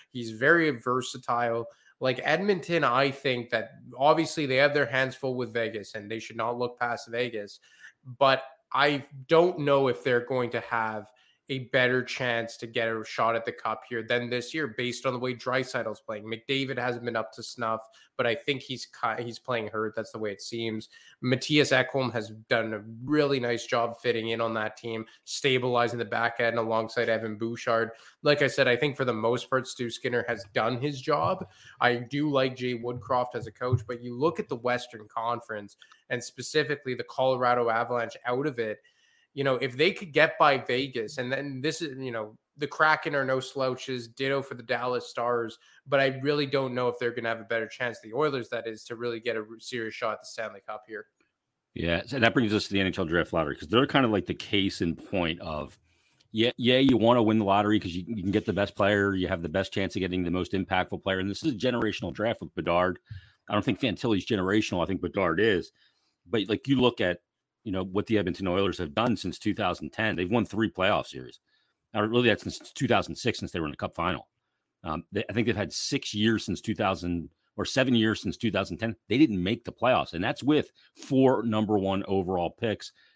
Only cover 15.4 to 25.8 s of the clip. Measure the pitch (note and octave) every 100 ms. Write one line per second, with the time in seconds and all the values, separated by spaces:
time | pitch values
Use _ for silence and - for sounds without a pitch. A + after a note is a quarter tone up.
15.4 | B2+ C3 C3 B2+ A2 G#2 - G#2+ G#2+ A2+
16.4 | - C3+ C3+ B2 B2 A#2+ A#2 A2 A2 -
17.4 | A2 - A2+ A2 - - _ - A#2 A2
18.4 | - C3+ - B2 - - A#2 A2 A#2+ A2
19.4 | - A#2+ G#2 A2 G#2+ A2+ G#2+ A2 G#2+ G2
20.4 | - A#2 A2+ A2 - - - _ B2+ C3
21.4 | - D3 C#3 C3 B2+ C#3 B2+ A#2 G#2+ A2
22.4 | - A#2 A2 G#2+ A2 A2+ C3 D3+ C#3+ C3+
23.4 | A#2+ A#2 - A#2+ A#2 - B2 A2+ A2+ A2+
24.4 | A2+ A2 G#2+ - A#2 A2+ A2 - - -
25.4 | C#3 B2+ B2+ A#2+